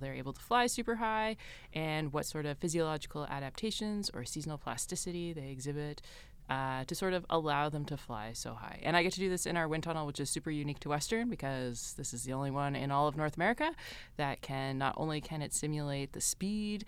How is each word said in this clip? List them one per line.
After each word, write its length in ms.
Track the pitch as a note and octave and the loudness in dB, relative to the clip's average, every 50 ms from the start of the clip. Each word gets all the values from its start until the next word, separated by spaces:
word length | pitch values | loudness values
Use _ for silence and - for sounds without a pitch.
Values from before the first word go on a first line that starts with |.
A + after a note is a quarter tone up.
| C3+ | -4
they're 100 | C3+ C3 | -4 -4
able 220 | C3 B2+ C#3 C3+ | -4 -4 -6 -6
to 60 | - - | -6 0
fly 240 | - A#3 B3 A#3+ | 4 6 6 6
super 300 | A#3+ - B3 A3+ A3+ A#3 | 6 4 2 0 0 0
high 420 | A3+ A#3 A3 A3 A3 A3 A3 A3 - - - - - - - - | 2 2 2 2 4 2 2 0 -2 -6 -12 -14 -14 -12 -6 -2
and 400 | D#3 D#3+ D#3 D#3 D#3 D#3 D3 C#3+ | 0 0 2 2 2 2 2 2
what 140 | D3+ D3 | 0 0
sort 180 | - - D#3 D3 | 0 -2 -2 -2
of 140 | D3 C#3+ - | -2 -2 0
physiological 680 | - E3+ D#3 E3+ D#3+ D#3 D#3 D3+ - - - D3+ D3 | 0 2 4 4 4 4 2 0 -2 -4 -6 -4 -4
adaptations 840 | - C#3 C#3 C#3 C3 - - A3 A3 G#3 - G#3+ G#3+ G#3 G#3 G3+ - - | -4 -4 -4 -4 -4 -6 -2 -2 -2 0 0 -2 -2 -2 -2 -2 -4 -4
or 140 | - B2 | -6 -6
seasonal 320 | - - D#3 C#3+ D#3+ D3+ D3 | -4 -4 -4 -4 -4 -4 -4
plasticity 720 | - - A#2+ A#2+ - - F3+ D#3 - F#3 F3 F3 E3+ E3+ E3 | -4 -4 -4 -4 -4 -4 -2 -2 -2 -2 -2 -2 -2 -2 -4
they 160 | D3+ C3+ C#3 | -4 -6 -6
exhibit, 540 | C3+ C3 B2+ C#3+ C#3+ D3 D3 D3 D3 - - - - - - - - - - - | -6 -4 -4 -2 -2 -2 -2 -4 -4 -6 -10 -14 -16 -16 -16 -16 -18 -10 -4 -2
uh, 320 | C3 C3+ C3+ C3 C3 C3 C3+ | 0 0 2 0 0 -2 -2
to 100 | - E3+ | -2 -2
sort 200 | - G3 F#3 F#3 | 0 2 2 2
of 100 | F3+ E3+ - | 2 2 4
allow 380 | - E3 D#3 D3+ C#3+ C#3+ D3 D3+ | 4 4 6 6 4 4 4 4
them 160 | D3 D3 C#3+ | 2 0 -2
to 120 | - B2+ | -2 -4
fly 360 | - - - A#2+ G#2+ G#2+ A2+ A2+ | -6 -6 -6 -6 -4 -4 -4 -6
so 180 | - - A#2 A2+ | -6 -6 -6 -6
high. 260 | A2+ A2 - - - - | -8 -8 -10 -8 -2 2
And 140 | - E3 | 4 6
I 80 | F3 E3+ | 6 6
get 80 | F#3 F3+ | 6 4
to 80 | F#3 | 2
do 100 | G3 F#3 | 2 2
this 160 | F3+ F3 - | 2 2 0
in 100 | - F3 | 2 2
our 120 | E3+ D#3+ D3+ | 2 2 2
wind 160 | D#3 D#3+ D#3+ | 2 0 0
tunnel, 220 | E3+ D#3+ D#3+ D3+ | 0 0 0 0
which 120 | C#3+ C#3 - | -2 -2 -2
is 100 | C#3+ - | -2 0
super 220 | - D#3 - D#3+ | 0 -2 -2 -2
unique 300 | D3+ D3 C#3+ D3 C#3 - | -2 0 0 -2 -2 -4
to 80 | - C#3+ | -2 0
Western 420 | D3 D3 - - A3+ A3+ A#3 A#3+ | 0 0 0 2 2 2 2 0
because 640 | G3 - C#3+ C3+ C3+ B2+ B2+ B2 A#2 - - - - | -2 -2 -2 -2 0 0 0 -2 -2 -4 -6 -6 -6
this 160 | - C3+ - B2+ | -6 -6 -6 -4
is 120 | A#2+ B2+ | -4 -2
the 80 | C3 C3 | -2 0
only 180 | C3+ C#3 C#3 | 0 0 0
one 240 | C3+ C#3+ C#3+ C#3 C#3 | 2 2 2 2 0
in 160 | B2+ C3+ C#3 | 0 0 2
all 160 | C#3 C#3+ D3 | 4 6 4
of 100 | D3+ C#3+ | 4 4
North 200 | D#3 D#3 D3+ - | 2 0 0 2
America 360 | E3 F3 G#3 A#3+ - D4+ E4 D#4+ - - - - - - - - | 4 4 4 4 4 2 0 0 -2 -8 -12 -10 -12 -14 -10 -4
that 260 | - D3 C#3 B2 - - | 0 0 0 0 -2 -4
can, 340 | - C#3 C3+ C3+ C3+ C3+ | -6 -4 -2 0 0 0
not 180 | C3 C3+ C3+ - - | 2 2 2 2 2
only 220 | D#3+ D#3+ D3+ D3+ | 0 0 0 -2
can 200 | - - D#3+ D3+ | -2 -4 -4 -4
it 140 | D3 - - | -4 -2 -2
simulate 580 | - D3+ D3+ D3+ D3+ D3 C#3+ C#3+ C#3 C#3 C3+ - | 0 0 2 0 0 0 0 0 -2 -2 -4 -4
the 80 | - | 0
speed, 640 | - - - - F#3 G3 G#3+ G#3 G#3+ G#3 G#3 G3+ F#3+ | 0 0 0 2 0 0 0 0 0 0 -2 -4 -6